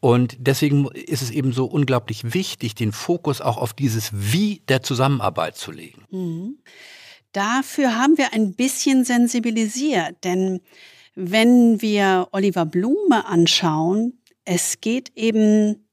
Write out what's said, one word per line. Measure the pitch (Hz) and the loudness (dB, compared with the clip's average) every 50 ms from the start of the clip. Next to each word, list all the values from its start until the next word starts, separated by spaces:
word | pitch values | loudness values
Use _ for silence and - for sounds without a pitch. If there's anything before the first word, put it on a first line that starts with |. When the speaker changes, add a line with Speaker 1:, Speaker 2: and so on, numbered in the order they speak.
| - | 4
Speaker 1:
Und | 131 120 123 123 120 - - | 4 4 4 2 0 -4 -4
deswegen | 127 131 139 - 151 147 139 143 143 | -2 -2 0 2 2 2 2 2 2
ist | 131 - - - - 160 120 131 | 0 -4 -12 -8 -6 -6 -6 -6
es | 120 | -4
eben | 110 147 131 135 120 | -4 -2 -2 -2 0
so | 127 131 | -2 -2
unglaublich | - - 151 143 131 131 120 - - 113 - - 117 113 | -2 0 -2 0 2 0 -2 -2 -4 -10 -8 -8 -4 -4
wichtig, | 180 190 - - _ - 117 - | -4 -4 -4 -8 _ -8 -8 -4
den | - 120 107 | -2 -4 -4
Fokus | 101 - - - 170 170 - 156 139 - | -4 -6 -4 -4 -4 -2 -2 -4 -4 -2
auch | - 131 113 | -2 -4 -4
auf | - 127 110 - | -2 -4 -6 -6
dieses | - 135 127 110 113 104 - 107 | -2 -2 -2 -2 -2 -4 -6 -6
Wie | 101 98 101 117 175 208 214 208 - _ | -6 -2 0 0 2 0 0 -2 -6 _
der | - - 131 - | -2 -2 -2 0
Zusammenarbeit | - 139 117 131 139 143 127 104 98 82 - 82 78 - | -2 -2 0 0 0 0 0 -2 -4 -2 -2 -4 -4 -6
zu | - - - | -10 -14 -14
legen. | 78 76 82 - _ - - _ | -14 -16 -18 -20 _ -20 -20 _
Speaker 2:
Mhm. | - 185 185 170 165 165 180 220 285 _ _ _ - - - - - - - - - _ _ _ | -10 -8 -8 -8 -8 -8 -10 -12 -14 _ _ _ -20 -20 -20 -20 -20 -20 -20 -20 -20 _ _ _
Dafür | _ 196 196 214 233 262 269 - - - 285 254 220 | _ -6 -4 -2 -2 -2 -2 -4 -4 -2 0 0 0
haben | 226 254 285 320 302 | 2 4 4 4 4
wir | 277 - - | 2 0 0
ein | 220 220 196 180 | 0 -2 -2 0
bisschen | - 247 262 262 - - 285 269 262 254 | -2 -2 -2 -2 0 0 2 4 4 2
sensibilisiert, | 247 247 240 240 233 240 247 226 233 226 226 226 214 214 247 277 311 277 190 165 160 175 _ - | 2 4 2 2 2 2 0 -2 -2 0 0 -2 -2 -2 -2 -2 0 0 0 -2 -4 -8 _ -6
denn | 180 180 185 185 190 185 180 _ _ _ - - - - _ - _ _ | -2 0 0 0 -2 -2 -6 _ _ _ -20 -20 -20 -20 _ -20 _ _
wenn | - 190 175 190 220 220 240 247 247 240 233 226 196 | -10 -8 -2 0 2 4 6 6 8 6 6 4 2
wir | 226 214 208 208 196 196 190 185 185 - - | 0 0 0 2 2 2 2 2 0 -2 -2
Oliver | 196 196 202 180 185 170 | 0 0 0 2 0 -2
Blume | 160 - 180 185 233 285 415 415 370 269 220 - | 0 0 -2 0 0 0 0 2 2 2 2 2
anschauen, | - 202 170 170 165 - - - 165 156 156 160 170 190 214 226 240 - _ _ _ _ _ _ | 0 2 4 4 4 2 0 0 0 0 0 0 0 0 0 -2 -2 -6 _ _ _ _ _ _
es | - 180 175 - - - _ | -4 -4 -2 -2 -4 -6 _
geht | - 220 226 254 254 - _ | -4 -4 -4 -4 -6 -10 _
eben | - 220 226 220 220 214 214 214 214 214 214 214 - _ _ | -2 -2 0 2 4 4 4 6 4 4 2 -2 -4 _ _